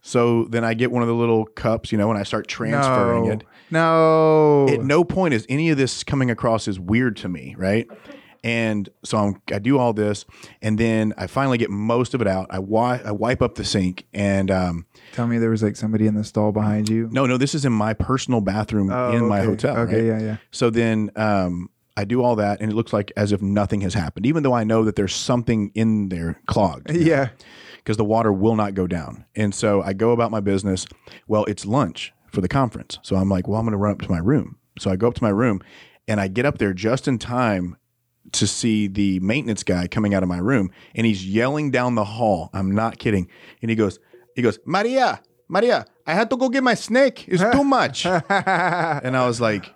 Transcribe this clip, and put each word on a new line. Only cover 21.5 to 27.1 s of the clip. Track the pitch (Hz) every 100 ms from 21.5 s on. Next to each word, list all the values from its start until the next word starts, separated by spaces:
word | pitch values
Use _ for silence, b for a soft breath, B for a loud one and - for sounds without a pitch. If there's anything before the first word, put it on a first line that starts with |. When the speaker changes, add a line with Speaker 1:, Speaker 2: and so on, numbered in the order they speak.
| 87 90 _ _ -
Speaker 1:
I | 101
do | 123
all | 123 113
that, | 104 101
and | 110
it | 107
looks | 113
like | 107 101 -
as | 104
if | 101
nothing | 98 101 101 104
has | 98 -
happened, | 80 - 113
even | 160
though | 139
I | 120
know | 110 113
that | 110 101
there's | 98 -
something | - 123 117 113 101
in | 107 110 107 98
there | 90 82 78 -
clogged. | - 98 69 -
Speaker 2:
<laughs> | 160
Yeah. | 165